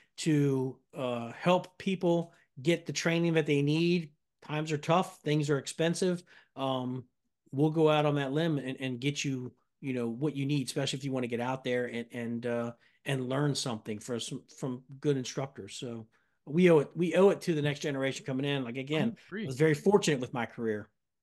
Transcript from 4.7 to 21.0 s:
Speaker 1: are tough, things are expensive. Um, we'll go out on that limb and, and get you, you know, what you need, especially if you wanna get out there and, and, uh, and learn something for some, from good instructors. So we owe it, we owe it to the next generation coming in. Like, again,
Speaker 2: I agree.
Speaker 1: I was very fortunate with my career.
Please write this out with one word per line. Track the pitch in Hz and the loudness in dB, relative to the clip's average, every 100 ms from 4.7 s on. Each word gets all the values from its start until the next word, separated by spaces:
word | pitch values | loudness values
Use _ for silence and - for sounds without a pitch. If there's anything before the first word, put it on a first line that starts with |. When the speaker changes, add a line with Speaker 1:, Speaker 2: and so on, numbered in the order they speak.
Speaker 1:
are | 147 | -4
tough, | 160 175 - - | 2 2 2 -6
things | 147 151 147 | 0 0 2
are | 139 | 0
expensive. | - - 165 165 185 175 - - _ 139 | -2 -2 0 2 0 -2 -8 -20 _ -6
Um, | 135 131 127 127 - _ _ _ _ | -2 -2 -4 -6 -10 _ _ _ _
we'll | 135 156 | 0 2
go | 160 156 | 4 4
out | 151 147 | 4 4
on | 143 | 2
that | 135 | 0
limb | 147 165 143 | 0 0 0
and, | 127 135 | -2 -4
and | 131 120 | -6 -2
get | 139 143 143 | -2 -2 -4
you, | 127 123 - _ _ | -4 -6 -14 _ _
you | 139 | -6
know, | 127 117 | -4 -4
what | 117 147 139 | -2 -4 -2
you | 139 | -2
need, | 147 123 | -2 -2
especially | 151 135 139 | -4 -4 -4
if | |
you | 135 | -4
wanna | 131 120 | -4 -2
get | 117 | -4
out | 123 131 | -4 -4
there | 127 123 120 | -2 -2 -2
and, | 117 120 | -6 -8
and, | 123 117 117 120 | -8 -6 -6 -4
uh, | 120 117 - _ _ - | -4 -4 -10 _ _ -4
and | 135 127 | -4 -2
learn | 135 147 131 | 0 0 0
something | 135 110 - 104 | -4 -6 -6 -10
for | - 117 | -6 -6
some, | - 127 - - | -6 -10 -14 -10
from | 139 127 - 135 | -8 -8 -12 -4
good | 147 135 | -2 -2
instructors. | 123 - 135 - 98 - | -4 -6 -8 -10 -14 -12
So | 123 117 113 _ _ _ - | -10 -10 -14 _ _ _ -4
we | 156 175 | 4 8
owe | 160 | 8
it, | 135 | 6
we | 156 175 165 | 0 2 6
owe | 196 | 6
it | 147 | 4
to | - 151 | 0 0
the | |
next | 147 139 | 0 -2
generation | 156 135 135 131 | -4 -2 -2 -4
coming | - 131 143 | -4 -2 0
in. | 143 | -2
Like, | 120 131 | -4 -6
again, | 135 156 226 202 | -2 0 0 -4
Speaker 2:
I | - | -10
agree. | 196 175 | -8 -6
Speaker 1:
I | |
was | 127 | 2
very | 160 | 2
fortunate | 147 196 202 - 131 | 4 4 4 4 0
with | 123 127 | -2 -4
my | 113 | -6
career. | - 113 104 - _ | -4 -2 -2 -6 _